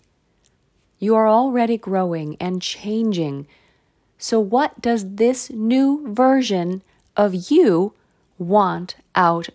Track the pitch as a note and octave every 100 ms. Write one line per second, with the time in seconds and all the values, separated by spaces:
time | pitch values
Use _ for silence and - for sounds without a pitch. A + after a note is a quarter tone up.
0 | _ _ _ _ _ _ _ _ _ -
1 | G3+ A3 A3 A3 C4+ B3 A#3 A3+ G3 F#3+
2 | F3+ E3 D3+ - F3+ F#3 - - G#3 A3
3 | A3+ F3+ D3+ C#3 D3 _ _ _ _ _
4 | _ _ - A3+ G3 A#3+ D4 - A#3+ A#3
5 | F#3+ G3+ A#3 C4 - A#3 A3 C4 C4+ C#4+
6 | C#4+ G#3 C4 C4+ A#3 F#3 F3 F#3 _ _
7 | _ - G#3 F3+ F3+ D#4 C#4+ E3+ G3+ _
8 | _ _ _ - F3 G#3 F#3 E3+ F3+ -
9 | _ - F3 E3+ E3